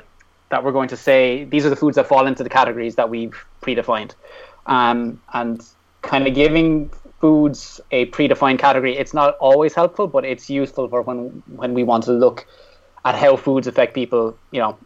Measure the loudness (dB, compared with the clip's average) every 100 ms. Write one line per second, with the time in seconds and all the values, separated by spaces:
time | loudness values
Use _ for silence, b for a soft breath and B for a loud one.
0 | -20 _ _ _ -6 -4 -2 -2 -4 -4
1 | 2 4 4 0 -2 0 0 2 0 2
2 | 2 2 2 -2 -2 0 0 -2 -6 -2
3 | -4 -4 -8 -12 -20 -12 -6 -4 -2 -4
4 | -4 -16 B B B B -2 0 2 0
5 | -4 -10 -10 -8 -6 -8 -12 _ _ _
6 | -4 -2 -2 2 2 4 2 0 -4 -12
7 | -18 0 2 4 2 -2 -14 -20 -4 -2
8 | -2 -2 0 2 2 2 2 2 0 -4
9 | -4 0 0 2 4 4 4 2 -2 0
10 | -2 -2 -2 -8 -6 -4 -4 -4 -4 -4
11 | -4 -8 -10 -14 -20 -10 -4 -2 0 0
12 | 0 2 2 2 -18 b b b b b
13 | -4 2 2 2 2 -2 0 0 0 -2
14 | -2 -2 -2 -6 _ -4 -4 -6